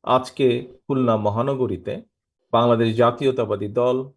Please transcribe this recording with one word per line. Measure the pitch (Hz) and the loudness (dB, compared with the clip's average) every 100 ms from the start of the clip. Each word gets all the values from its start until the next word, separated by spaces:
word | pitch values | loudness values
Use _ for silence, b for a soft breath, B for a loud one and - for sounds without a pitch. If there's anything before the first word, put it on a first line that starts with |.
আজকে | - 127 - - 131 120 - - | 2 0 0 0 0 0 -6 -20
খুলনা | - 135 123 110 | -4 0 2 2
মহানগরীতে | 104 107 135 135 117 90 101 135 - _ _ _ _ 117 | 0 -2 -2 -2 -4 -4 -8 -10 -14 _ _ _ _ 0
বাংলাদেশ | 120 117 113 110 | 2 2 2 4
জাতীয়তাবাদী | 120 123 135 123 107 104 104 107 | 2 2 -2 0 -4 -4 -2 0
দল | 123 127 135 | 0 0 -6